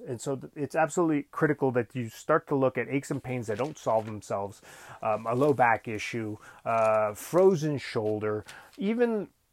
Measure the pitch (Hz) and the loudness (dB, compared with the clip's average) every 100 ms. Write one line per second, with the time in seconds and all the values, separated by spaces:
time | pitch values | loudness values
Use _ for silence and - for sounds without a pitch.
0 | 226 120 - 131 147 - 139 160 156 180 | -10 -8 -6 -6 -8 -8 -4 0 0 2
1 | 165 151 - - 156 147 135 123 113 131 | 2 2 -2 0 0 2 0 0 -2 -4
2 | 113 - - 156 - 143 131 127 117 135 | -8 -6 0 0 2 0 2 0 -2 -4
3 | - 139 127 127 110 104 143 - - 110 | -4 -6 -4 -6 -4 -4 -4 -4 -2 0
4 | 110 107 - 104 98 - - - - - | 0 -6 -6 -6 -6 -10 -20 -20 -20 -6
5 | 113 107 113 123 147 123 120 110 - 107 | -2 -2 0 2 2 4 4 4 0 -8
6 | - 120 107 107 - - 113 113 110 110 | -6 -6 -6 -8 -14 -10 -2 2 4 4
7 | 107 104 - 165 190 180 151 143 - 123 | 2 -2 0 6 6 6 2 -4 -4 -2
8 | 107 107 107 107 - - - - 196 226 | -2 -2 -2 -4 -6 -16 -18 -6 -2 2
9 | 240 220 180 _ _ | 2 0 -4 _ _